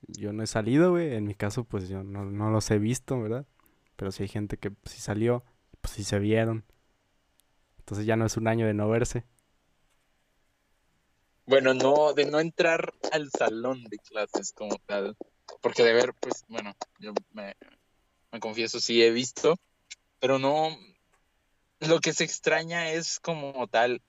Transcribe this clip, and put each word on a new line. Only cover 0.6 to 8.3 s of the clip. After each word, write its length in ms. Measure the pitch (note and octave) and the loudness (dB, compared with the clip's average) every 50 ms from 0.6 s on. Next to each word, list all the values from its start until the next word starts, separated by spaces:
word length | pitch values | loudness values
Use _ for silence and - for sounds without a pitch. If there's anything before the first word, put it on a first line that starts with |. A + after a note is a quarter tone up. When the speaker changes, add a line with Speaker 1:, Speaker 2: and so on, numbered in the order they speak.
| G#2 A2+ B2+ D3+ F3 F#3 F3 | 0 2 4 4 6 6 4
Speaker 1:
güey. 220 | F3 E3+ D3+ B2 | 2 0 0 -2
En 100 | A2 G#2 | -2 -2
mi 80 | G#2 G2 | -4 -4
caso, 300 | - G#2 G2+ - B2+ A#2 | -4 -4 -4 -4 -4 -6
pues 240 | - - G2+ F#2 F#2 | -4 -4 -6 -6 -6
yo 160 | F#2+ F#2+ G2 | -8 -8 -8
no, 200 | G2 G2 G2+ G2 | -8 -8 -8 -8
no 260 | G2 G2+ G2+ G#2+ A2 | -6 -4 -2 0 2
los 200 | A2 G#2+ - - | 2 2 2 2
he 80 | A2 G#2 | 2 2
visto, 420 | G#2 A2+ B2+ - - - C3+ B2+ | 2 2 -2 -2 -4 -4 -4 -4
¿verdad? 240 | A2 G#2+ A2+ C3 D3 _ _ _ _ _ _ _ _ _ _ | -2 -4 -4 -6 -6 _ _ _ _ _ _ _ _ _ _
Pero 160 | - G2+ G2 F#2+ | -8 -8 -6 -6
sí 100 | - G2+ | -6 -8
hay 60 | F#2+ | -6
gente 280 | - G#2+ G#2 G2+ - | -4 -6 -6 -4 -6
que 140 | - - G2+ G2+ - - | -6 -8 -8 -10 -10 -18
sí 160 | - - - | -18 -16 -12
salió, 420 | - - G#2 G#2 A2+ A#2+ A#2+ B2 - _ _ _ _ _ _ - | -6 -4 -2 0 2 2 0 0 -2 _ _ _ _ _ _ -10
pues 140 | - - - | -10 -10 -8
sí 100 | - G2+ | -8 -6
se 160 | - G#2 G2+ | -2 0 0
vieron. 440 | G2+ G#2 A2 A2+ A2+ A2+ A2+ A2 - _ _ _ _ _ _ _ _ _ _ _ _ _ _ _ _ _ _ _ _ _ _ _ | 2 2 2 2 2 2 -2 -4 -8 _ _ _ _ _ _ _ _ _ _ _ _ _ _ _ _ _ _ _ _ _ _ _
Entonces 280 | - - G#2 G#2 G#2+ | -12 -8 -6 -4 0
ya 80 | A2 A2 | 2 2
no 100 | A2 A2+ | 2 2
es 120 | G#2+ | 0